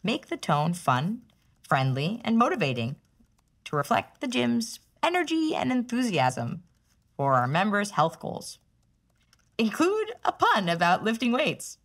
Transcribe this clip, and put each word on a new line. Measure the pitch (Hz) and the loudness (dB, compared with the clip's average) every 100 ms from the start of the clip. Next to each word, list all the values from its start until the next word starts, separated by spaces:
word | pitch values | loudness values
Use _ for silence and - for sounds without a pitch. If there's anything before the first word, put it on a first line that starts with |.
Make | 190 302 - | -2 -4 -6
the | 339 | -6
tone | - 147 160 | 0 0 0
fun, | 175 - 123 165 240 - _ _ _ - | -2 0 2 0 -4 -10 _ _ _ -2
friendly, | 139 131 131 156 226 | 0 2 0 -2 -4
and | - 226 | 0 2
motivating | 254 302 147 120 117 143 _ _ _ _ _ _ | 2 2 0 0 -4 -6 _ _ _ _ _ _
to | - | -6
reflect | 147 143 220 - _ | -4 0 -2 -2 _
the | 277 | -4
gym's | 247 240 240 226 - _ _ | 0 0 0 -4 -10 _ _
energy | 320 349 311 320 311 | 0 0 0 0 0
and | - 254 | 0 0
enthusiasm | 254 240 240 247 160 127 123 120 - - _ _ _ _ | -2 -2 -2 0 2 2 0 -6 -8 -14 _ _ _ _
for | - 139 | -4 2
our | 127 123 | 2 2
members' | 160 208 202 208 | 0 2 0 -2
health | - 160 - | 0 0 0
goals. | - - - - _ _ _ _ _ _ _ _ _ - | -10 -10 -14 -20 _ _ _ _ _ _ _ _ _ -2
Include | 220 - 339 440 427 - | -2 2 2 2 -4 -4
a | - | -6
pun | - 440 269 175 | 2 2 2 0
about | 170 175 180 | 2 4 4
lifting | 208 226 247 | 0 0 0
weights. | 247 269 - - - | 0 0 -4 -12 -18